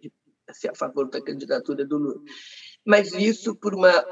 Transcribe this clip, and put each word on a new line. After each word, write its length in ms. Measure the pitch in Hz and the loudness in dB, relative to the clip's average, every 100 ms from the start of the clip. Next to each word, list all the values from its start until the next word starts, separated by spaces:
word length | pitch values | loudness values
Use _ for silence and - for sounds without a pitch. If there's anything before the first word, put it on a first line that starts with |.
de 100 | 147 - _ _ - | -20 -20 _ _ -20
ser 180 | - - | -10 -10
a 40 | |
favor 340 | - 135 139 135 | -8 -6 -4 -4
da 140 | 135 | -6
candidatura 640 | - 139 139 131 - 139 139 | -8 -8 -4 -4 -2 -6 -4
do 100 | 147 | -2
Lula. 240 | 139 - - - - - - - 214 | -2 -6 -14 -20 -20 -20 -20 -8 4
Mas 260 | 208 175 | 4 4
isso, 420 | 180 214 220 226 | 0 0 0 -4
por 200 | 196 208 | -6 -6
uma, 320 | 196 180 175 - | 4 6 6 2